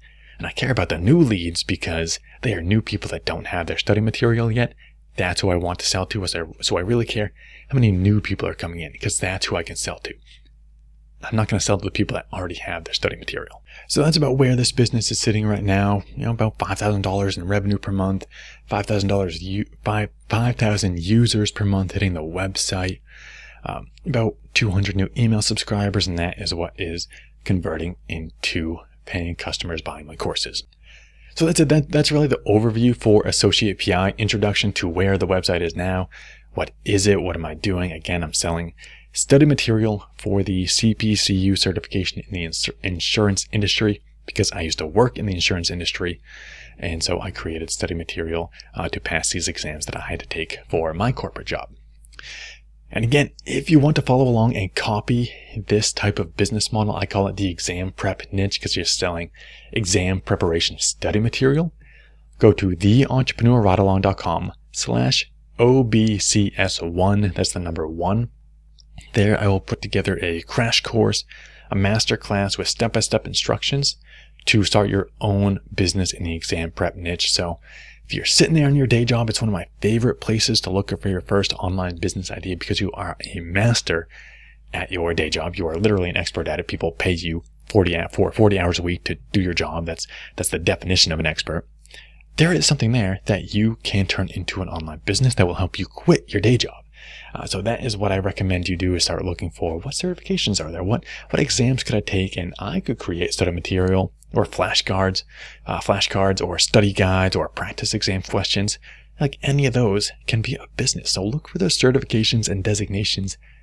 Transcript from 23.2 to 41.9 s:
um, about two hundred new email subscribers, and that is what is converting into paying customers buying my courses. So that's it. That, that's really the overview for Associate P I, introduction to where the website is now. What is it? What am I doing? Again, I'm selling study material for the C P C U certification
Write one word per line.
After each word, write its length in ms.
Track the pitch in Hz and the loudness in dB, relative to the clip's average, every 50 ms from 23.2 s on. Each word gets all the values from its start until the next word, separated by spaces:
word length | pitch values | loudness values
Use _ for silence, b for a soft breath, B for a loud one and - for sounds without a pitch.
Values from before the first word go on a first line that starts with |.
| B B B B B B B B - | B B B B B B B B -10
um, 220 | - - - - - - - - | -10 -8 -10 -12 -14 -18 -10 -6
about 300 | 185 135 117 117 107 - - - - - | -2 0 0 0 0 -2 -4 -10 -6 -2
two 160 | - 120 107 | 0 0 2
hundred 260 | 90 95 98 98 90 | 2 0 0 0 0
new 140 | 98 95 - - - | 0 -2 0 0 2
email 240 | 120 113 110 107 104 | 2 4 4 2 2
subscribers, 640 | - 107 107 - - 107 104 104 101 95 104 87 | 0 -2 -2 -2 -2 0 0 0 0 0 0 0
and 120 | 90 87 85 | 0 0 -2
that 220 | 85 90 90 - | -2 -2 -4 -6
is 140 | 90 87 - | -6 -6 -4
what 180 | 82 87 85 - - | -4 -4 -6 -6 -6
is 300 | 95 85 82 85 - B B B B B B B - | -6 -6 -6 -8 -8 B B B B B B B -2
converting 520 | - 98 92 80 - 80 78 80 87 - - - - | 0 0 0 0 -2 -4 -4 -6 -6 -8 -10 -10 -10
into 720 | - 80 80 82 - - - - - 92 80 80 85 85 - - _ - _ | -8 -8 -8 -10 -12 -8 -6 -4 -4 -4 -4 -4 -6 -8 -12 -16 _ -20 _
paying 300 | - - 92 85 87 85 | -8 -6 -6 -4 -6 -6
customers 480 | - - - 82 - - 90 85 80 - | -8 -8 -8 -8 -6 -6 -6 -8 -8 -8
buying 240 | 80 73 73 76 | -10 -12 -12 -14
my 80 | 76 78 | -16 -10
courses. 480 | 78 - - - - - - - - - - b b b b b b b b b b b b b | -8 -6 -4 -4 -4 -6 -6 -6 -10 -12 -12 b b b b b b b b b b b b b
So 120 | - 165 | 0 0
that's 120 | 165 170 165 | 2 4 4
it. 100 | 160 135 | 4 6
That, 220 | 151 156 147 - | 6 4 4 4
that's 220 | 170 147 143 - 147 | 2 2 2 4 4
really 160 | 147 151 139 | 2 4 2
the 140 | 123 - - | 2 0 2
overview 480 | - 101 107 110 117 107 113 117 123 120 | 2 4 4 4 2 2 4 4 2 2
for 280 | - - 117 104 107 - | 4 4 6 6 6 4
Associate 520 | 95 98 - - 104 92 - 117 104 92 | 2 2 2 4 4 4 4 2 0 0
P 160 | - - - 92 | 0 0 0 2
I, 180 | 90 92 98 | 2 2 0
introduction 640 | - - 107 101 - 107 104 104 98 - - 101 95 | 0 0 -2 0 0 0 0 0 0 0 0 -2 -2
to 140 | - 101 90 | -2 -2 -2
where 300 | 82 87 92 98 98 92 | 0 2 2 2 2 2
the 80 | 95 | 2
website 360 | 87 95 92 90 - 90 85 87 | 2 2 2 2 0 0 0 -2
is 120 | 82 - | -2 -4
now. 340 | 90 90 92 92 92 92 B B B B B B B B B - | -4 -2 -2 -2 -2 -2 B B B B B B B B B -6
What 160 | - 85 - - - - | -6 -6 -6 -8 -8 -4
is 220 | - 101 98 90 | 0 0 2 4
it? 140 | 104 101 90 | 4 4 4
What 140 | 76 90 82 | 2 -2 -4
am 100 | 82 80 | -4 -6
I 100 | 78 78 | -8 -8
doing? 380 | 76 - 104 92 90 90 90 80 | -4 -2 -2 0 0 -2 -4 -6
Again, 300 | 78 - - 90 87 85 | -8 -6 -4 -4 -4 -4
I'm 120 | 78 - | -4 -4
selling 400 | - - 87 82 85 85 85 - B B B B B B B - | -2 -2 -2 -2 -2 -4 -6 -10 B B B B B B B -6
study 340 | - - - 135 143 151 | -6 2 4 6 6 8
material 600 | 151 143 - - - 113 110 110 110 107 101 - - - | 6 4 2 2 2 2 2 2 2 0 -2 -6 -10 -16
for 280 | - - 104 98 101 95 | -10 -4 0 0 0 0
the 220 | 98 95 92 92 | 0 0 0 0
C 280 | 92 - - - 113 107 | 0 0 2 4 2 2
P 220 | - 110 107 107 | 2 2 2 2
C 180 | 101 - - 101 | 2 2 2 2
U 220 | 95 92 98 98 | 2 4 2 2
certification 640 | 92 - 95 90 - - - | 2 2 0 0 -2 -4 -4